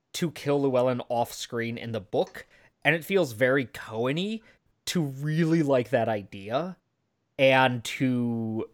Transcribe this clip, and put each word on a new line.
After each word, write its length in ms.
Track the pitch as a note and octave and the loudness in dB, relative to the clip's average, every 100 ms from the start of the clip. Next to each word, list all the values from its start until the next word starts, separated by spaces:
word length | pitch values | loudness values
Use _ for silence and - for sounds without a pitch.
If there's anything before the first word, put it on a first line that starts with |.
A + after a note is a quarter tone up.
| _ | _
to 160 | - E3+ | -4 -4
kill 300 | - C#3+ C#3+ | -4 -2 0
Llewellyn 400 | C#3 B2+ B2+ B2 - | 2 2 2 0 -2
off-screen 680 | A#2 A#2+ - - A#2+ A#2 A#2 | -2 -4 -6 -8 -6 -6 -6
in 140 | A#2 | -8
the 80 | - | -8
book, 460 | - C3 F#3 - - _ _ _ C#3+ | -4 -2 -2 -6 -20 _ _ _ 0
and 100 | E3 | 0
it 80 | |
feels 280 | D#3 G3 D3 | 0 0 0
very 320 | G#2+ B2+ C#3 A#2+ | 0 2 2 -2
Coen-y 760 | - - A2 B2 D#3 G3+ A3 - _ _ _ - | -8 -10 -4 -2 -2 -4 -6 -12 _ _ _ -4
to 160 | F3+ | -2
really 640 | C#3+ C3+ D3 D#3 D#3+ E3 | -2 -4 -2 0 2 2
like 260 | C#3+ C3 A2 | 4 2 2
that 180 | B2+ A2+ | 0 0
idea 680 | G#2+ G2 G2+ G2 C3 F3+ F3 _ _ _ _ _ - | -2 -6 -14 -6 -4 -4 -10 _ _ _ _ _ 4
and 440 | C3+ C3 C3 B2 | 6 8 6 2
to 840 | - - C3 B2 A#2+ A#2 A2+ A2 - | -6 -2 0 0 0 -2 -4 -4 -6